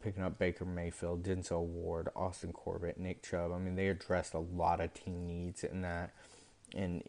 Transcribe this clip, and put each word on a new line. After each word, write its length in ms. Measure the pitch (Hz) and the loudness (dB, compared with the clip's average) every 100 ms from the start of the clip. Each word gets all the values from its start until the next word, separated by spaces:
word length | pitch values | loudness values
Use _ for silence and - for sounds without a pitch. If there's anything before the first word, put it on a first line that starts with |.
Picking 180 | 107 95 | -2 0
up 160 | 92 95 | 0 4
Baker 260 | 92 - | 2 2
Mayfield, 600 | 90 87 85 - 85 87 | -2 0 -2 -2 -2 0
Denzel 400 | 92 92 - 85 | 2 0 2 0
Ward, 460 | 85 85 85 85 85 - | 0 -2 0 0 0 0
Austin 380 | 92 87 90 | -2 0 -6
Corbett, 460 | - - 87 87 - | -6 -4 -2 -2 -2
Nick 240 | 92 87 | -2 -4
Chubb. 280 | - 90 85 | -2 0 2
I 60 | 90 | 0
mean, 180 | 92 92 | 0 2
they 120 | 98 | 4
addressed 460 | 90 - 90 - | 2 4 2 4
a 60 | 82 | -2
lot 400 | 85 87 85 85 | -2 2 4 4
of 140 | 85 | 0
team 320 | - 92 87 87 | -2 -6 -4 -2
needs 380 | 87 87 - | -2 -4 -4
in 180 | - 92 | -4 -2
that. 320 | 90 87 87 - - - - - - - | 0 -2 -4 -8 -20 -20 -20 -20 -8 -2
And 280 | 92 87 | 0 -2